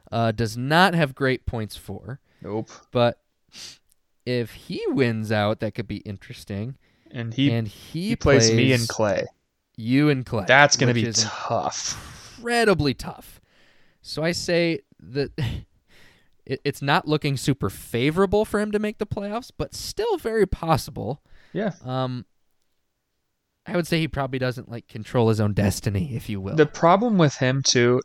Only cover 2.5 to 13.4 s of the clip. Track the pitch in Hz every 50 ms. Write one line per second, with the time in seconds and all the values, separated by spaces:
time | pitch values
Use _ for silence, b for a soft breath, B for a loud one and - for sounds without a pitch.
2.5 | 104 113 110 - - - _ _ - 123 120 120 - - _ _ _ _ _ _
3.5 | B B B B B B _ _ _ _ _ _ _ _ _ 123 123 120 113 -
4.5 | - - - - - 381 466 403 285 143 127 120 113 110 107 104 113 107 104 104
5.5 | 110 - 113 104 - - 101 - 104 98 - 107 101 - - - 123 - - -
6.5 | 101 98 110 131 135 - _ _ _ _ _ - - 127 117 117 113 131 139 139
7.5 | 117 117 113 104 - - - - - 160 185 220 233 - - 147 139 117 113 113
8.5 | 113 113 131 131 127 120 117 113 - - 107 101 90 - - - - _ _ _
9.5 | _ _ _ _ _ - 110 117 127 139 151 151 139 131 120 - 120 107 92 113
10.5 | 127 139 147 143 - - 139 123 117 117 107 117 107 - 110 - - - - -
11.5 | 117 98 - - - - - - - - - - - - - - - - 226 233
12.5 | 240 233 226 208 185 151 147 139 117 - - 170 - 240 - - - -